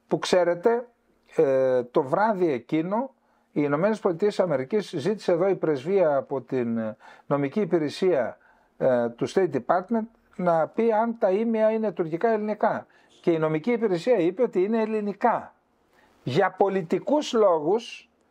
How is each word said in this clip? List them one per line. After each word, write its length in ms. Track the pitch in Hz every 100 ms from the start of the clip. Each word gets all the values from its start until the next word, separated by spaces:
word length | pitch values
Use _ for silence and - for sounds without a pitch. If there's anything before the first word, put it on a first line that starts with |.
| _
που 100 | 165
ξέρετε, 680 | - 185 170 170 226 233 240 _ _ _ _ -
ε, 460 | 147 131 131 127
το 200 | 120 165
βράδυ 500 | 131 170 220 190 175
εκείνο, 600 | 123 - 156 170 214 269 - _ _ _
οι 80 | -
Ηνωμένες 360 | 143 147 202 214
Πολιτείες 400 | 202 165 208 -
Αμερικής, 540 | 185 135 131 214 - 165
ζήτησε 360 | 156 214 -
εδώ 160 | 170 196
η 60 |
πρεσβεία 640 | 175 165 139 147 196 160 139
από 240 | - 135
την, 380 | 120 131 117 113
ε, 180 | 110 - - - -
νομική 340 | 143 139 214
υπηρεσία, 800 | 185 170 147 - 185 147 104 - _ _ _ _
ε, 300 | 139 123 120
του 200 | 117 127
State 220 | 190 180
Department 560 | 135 - 175 185 226 220 _ _ -
να 320 | 180 165 151
πει 240 | - 226
αν 260 | 214 233 226
τα 120 | 202
Ήμια 400 | 190 233 220 220
είναι 220 | 220 214
τουρκικά 380 | 180 165 165 233
ή 40 |
ελληνικά. 520 | 214 214 214 - 117 - _ _ _
Και 100 | -
η 80 | 160
νομική 340 | 156 156 233
υπηρεσία 440 | 233 220 175 240 226
είπε 260 | 165 185
ότι 200 | 240 185
είναι 180 | 196 226
ελληνικά. 720 | 226 220 208 185 240 165 - _ _ _ _ _ _ _
Για 280 | - 143 185
πολιτικούς 840 | - 196 196 165 185 - 294 -
λόγους 800 | 233 202 160 151 220 - - _ _ _